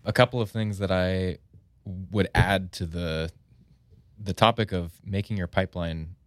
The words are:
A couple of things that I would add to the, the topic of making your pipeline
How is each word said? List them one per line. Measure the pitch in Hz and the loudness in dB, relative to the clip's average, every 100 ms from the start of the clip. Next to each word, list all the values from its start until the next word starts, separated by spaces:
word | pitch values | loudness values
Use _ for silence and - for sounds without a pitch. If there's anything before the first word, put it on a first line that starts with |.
A | - | 0
couple | - 123 123 | 4 4 4
of | 104 | -2
things | 113 107 101 | -2 -4 -2
that | 95 | 0
I | 92 92 92 92 - _ - _ _ - 92 92 | 2 2 0 -2 -4 _ -20 _ _ -12 -10 -2
would | 107 90 | 0 2
add | - 90 95 92 | 2 4 2 0
to | - 85 | -6 -6
the, | 85 85 80 80 - _ - - _ _ - _ - | -4 -4 -4 -6 -8 _ -20 -20 _ _ -20 _ -10
the | 104 | -6
topic | - 113 117 104 | 4 4 6 0
of | 92 85 - | -2 -6 -10
making | - 98 104 104 | -6 -4 -2 -4
your | 87 | -2
pipeline | - 95 90 85 82 80 87 | -2 -2 -4 -4 -6 -8 -14